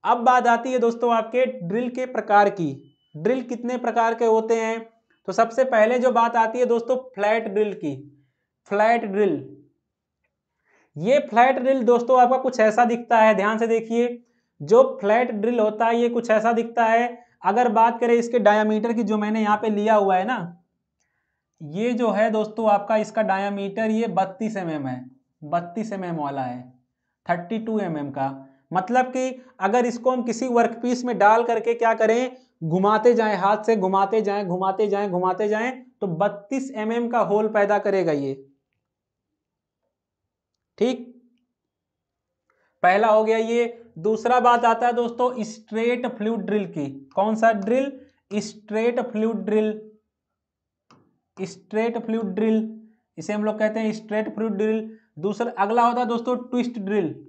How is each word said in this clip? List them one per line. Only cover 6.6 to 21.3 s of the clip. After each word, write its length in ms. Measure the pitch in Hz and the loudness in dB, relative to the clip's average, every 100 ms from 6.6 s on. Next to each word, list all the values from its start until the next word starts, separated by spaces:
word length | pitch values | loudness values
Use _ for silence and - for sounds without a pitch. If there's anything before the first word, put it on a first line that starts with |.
| 240 | 0
दोस्तों 280 | 233 233 254 - - | 0 0 -4 -4 -2
फ्लैट 320 | 208 226 220 | 0 0 -2
ड्रिल 260 | 196 208 185 | -2 -2 -2
की, 180 | 160 135 - _ _ _ _ _ _ | -8 -8 -14 _ _ _ _ _ _
फ्लैट 360 | 202 214 233 214 | 0 2 2 -2
ड्रिल। 280 | 190 202 147 131 - _ _ _ _ _ _ _ _ _ _ _ _ _ 143 | 0 0 0 -8 -20 _ _ _ _ _ _ _ _ _ _ _ _ _ -6
ये 240 | 175 285 | 0 0
फ्लैट 380 | 277 220 254 269 | 2 4 4 4
ड्रिल 240 | 254 269 233 | 0 2 4
दोस्तों 340 | 240 240 254 | 2 4 4
आपका 160 | 240 262 | 6 4
कुछ 200 | 262 254 | 0 2
ऐसा 240 | 214 214 240 | 2 4 2
दिखता 320 | 233 240 233 | 0 2 4
है, 160 | 220 202 | 6 4
ध्यान 220 | 202 220 | 0 0
से 100 | 226 | 0
देखिए, 560 | 226 226 233 240 240 _ _ _ _ | -2 -2 -2 -2 -4 _ _ _ _
जो 200 | 147 226 262 - | 4 6 6 2
फ्लैट 300 | 202 220 247 | 2 2 2
ड्रिल 260 | 214 220 240 | -2 -2 2
होता 260 | 214 214 226 | 0 2 0
है 120 | 233 | 2
ये 120 | 240 | 0
कुछ 200 | 240 233 | -2 0
ऐसा 200 | 220 220 | 2 2
दिखता 320 | 226 233 - 226 | 0 -2 0 2
है। 320 | 226 240 240 _ _ | 2 0 -6 _ _
अगर 260 | 185 208 240 | 0 2 2
बात 280 | 214 233 240 | 4 4 2
करें 140 | 240 | 2
इसके 260 | 240 233 240 | 2 2 2
डायमीटर 520 | 208 208 214 214 226 | 4 4 2 0 -2
की, 100 | 233 | -2
जो 140 | 202 214 | -2 -2
मैंने 240 | 208 220 | -2 0
यहाँ 160 | 214 208 | 0 0
पे 120 | 220 | 0
लिया 240 | 208 208 214 | 0 2 4
हुआ 200 | 196 185 | 4 2
है 100 | 202 | 0
ना, 140 | 240 175 - _ _ _ _ _ _ _ | -4 -6 -12 _ _ _ _ _ _ _